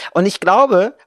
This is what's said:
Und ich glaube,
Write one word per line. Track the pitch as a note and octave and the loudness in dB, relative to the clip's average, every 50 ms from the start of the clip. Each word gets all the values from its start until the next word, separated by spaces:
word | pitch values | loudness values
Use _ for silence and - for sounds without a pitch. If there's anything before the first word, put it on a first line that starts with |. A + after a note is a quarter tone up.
| - - | -16 -6
Und | - E3 F#3 | -4 -2 -2
ich | G3+ - - | -2 -4 -2
glaube, | E3 F3+ F#3+ A#3+ C#4 C4 C4 F3+ G3 A#3+ - _ _ | -2 0 2 2 2 2 2 0 0 -2 -6 _ _